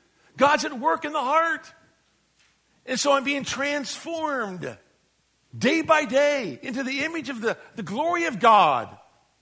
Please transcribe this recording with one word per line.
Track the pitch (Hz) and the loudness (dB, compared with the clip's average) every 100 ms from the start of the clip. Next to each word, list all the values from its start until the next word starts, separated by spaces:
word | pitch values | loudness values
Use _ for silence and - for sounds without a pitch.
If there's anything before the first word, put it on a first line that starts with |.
| _ _ _ - | _ _ _ 2
God's | 277 294 | 4 4
at | 311 254 | -2 -2
work | 302 330 | -2 -2
in | 302 | -2
the | 302 | -4
heart. | 254 311 330 302 - - _ _ _ _ _ _ _ _ _ _ | 0 2 2 -4 -10 -20 _ _ _ _ _ _ _ _ _ _
And | - 262 | -8 -2
so | 285 | 2
I'm | 277 | 2
being | 262 285 | 0 -4
transformed | 226 233 285 294 262 - 320 330 311 269 208 180 139 107 _ _ _ _ _ _ _ 117 | -4 -4 -2 -2 -4 -8 -6 -6 -4 -4 -6 -8 -10 -12 _ _ _ _ _ _ _ -2
day | 247 320 | 0 2
by | 311 311 | 4 2
day | 262 262 294 285 190 120 | 4 2 2 2 -4 -8
into | - 240 | -8 -6
the | 262 277 | -6 -4
image | 320 330 247 | -4 -6 -8
of | 240 | -6
the, | 220 175 - - | -4 -6 -10 -12
the | |
glory | 165 214 330 349 | -8 -4 -2 -2
of | 339 202 | -2 2
God. | 233 208 165 123 104 - _ _ _ _ | 6 8 6 4 -2 -12 _ _ _ _